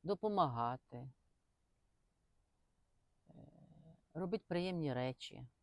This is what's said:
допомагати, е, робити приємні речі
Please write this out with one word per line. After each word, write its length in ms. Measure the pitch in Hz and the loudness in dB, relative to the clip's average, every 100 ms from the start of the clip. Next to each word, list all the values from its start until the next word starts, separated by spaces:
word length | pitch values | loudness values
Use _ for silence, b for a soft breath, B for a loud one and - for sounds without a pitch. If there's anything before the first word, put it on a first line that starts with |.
допомагати, 920 | 165 196 214 202 156 117 117 127 _ 123 | 0 0 2 4 4 4 0 0 _ -12
е, 120 | 131 - _ _ _ _ _ _ _ _ _ _ _ _ _ _ _ _ _ _ _ _ _ - - - - - 160 - _ | -12 -14 _ _ _ _ _ _ _ _ _ _ _ _ _ _ _ _ _ _ _ _ _ -20 -20 -20 -20 -20 -20 -20 _
робити 300 | 156 185 208 _ | -6 -2 -4 _
приємні 460 | 175 180 175 151 | -2 0 0 0
речі 540 | 123 127 131 - - 123 _ | 2 0 -2 -10 -14 -16 _